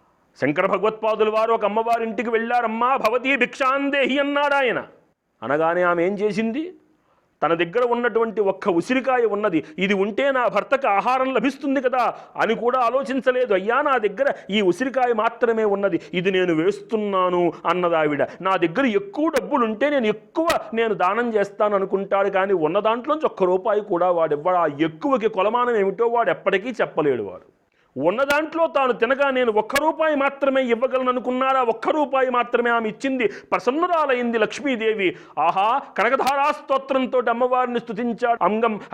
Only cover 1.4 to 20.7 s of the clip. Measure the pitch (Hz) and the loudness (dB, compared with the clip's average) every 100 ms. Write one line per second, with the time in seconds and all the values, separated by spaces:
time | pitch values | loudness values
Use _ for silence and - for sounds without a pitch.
1.4 | 226 226 208 214 226 233 226 208 233 226 | 2 0 0 -2 0 -2 -2 -4 -2 -2
2.4 | 233 247 226 226 240 262 214 247 262 277 | 0 -2 0 0 0 2 0 0 0 0
3.4 | 240 - 262 277 277 277 254 285 285 285 | -2 -2 -2 0 0 0 0 0 0 0
4.4 | 285 277 254 160 110 - _ _ _ _ | 0 2 0 -2 -6 -16 _ _ _ _
5.4 | 117 147 160 175 180 175 175 202 208 190 | -4 0 0 2 2 2 0 0 -2 -2
6.4 | 226 247 339 - _ _ _ _ _ - | -4 -4 -8 -12 _ _ _ _ _ -4
7.4 | 151 170 170 226 247 240 240 226 226 214 | -2 0 0 0 0 0 0 0 -2 0
8.4 | 196 190 202 170 170 254 254 254 226 202 | -2 0 0 0 0 0 0 0 0 0
9.4 | 208 165 156 - 190 202 202 208 277 262 | 0 -2 -4 -4 0 0 0 0 0 0
10.4 | 226 202 196 269 233 196 220 262 262 254 | 0 0 0 0 2 2 2 0 0 0
11.4 | 254 269 294 269 254 254 214 - - 156 | 0 -2 -2 0 0 0 -2 -2 -12 -2
12.4 | 175 226 233 254 233 254 233 269 262 254 | 0 2 0 2 2 0 -2 -2 0 0
13.4 | 240 190 196 247 294 254 208 190 269 - | 2 2 2 0 2 2 0 0 -2 -2
14.4 | - 208 190 170 254 262 247 220 226 233 | -2 2 2 2 0 0 0 2 0 0
15.4 | 233 226 214 196 202 170 - 175 185 185 | 0 2 2 2 0 -2 -4 -2 0 2
16.4 | 180 156 175 202 - 220 208 190 180 180 | 2 2 0 -2 -4 -4 0 2 2 2
17.4 | 175 - 165 175 175 165 151 143 127 - | 0 0 -2 0 2 2 2 0 -2 -2
18.4 | 185 185 170 170 269 202 202 - 320 285 | -2 0 0 2 0 0 -4 -2 0 0
19.4 | 190 285 226 220 285 285 214 214 - - | -2 0 0 0 0 2 0 -2 -4 -2
20.4 | 330 262 - | 0 0 -2